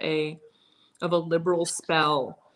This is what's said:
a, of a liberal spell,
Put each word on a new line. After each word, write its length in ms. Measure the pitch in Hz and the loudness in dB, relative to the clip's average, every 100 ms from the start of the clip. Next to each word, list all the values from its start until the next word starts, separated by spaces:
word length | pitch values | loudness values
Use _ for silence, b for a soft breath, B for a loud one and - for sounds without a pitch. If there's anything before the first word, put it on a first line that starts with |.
a, 380 | 160 156 151 160 - b b b b _ | -2 -2 -2 -6 -18 b b b b _
of 100 | 175 | 0
a 60 | 170 | 0
liberal 480 | 165 165 170 170 170 | 2 0 2 0 0
spell, 720 | - - 160 151 147 123 - _ | -4 0 2 2 2 -2 -10 _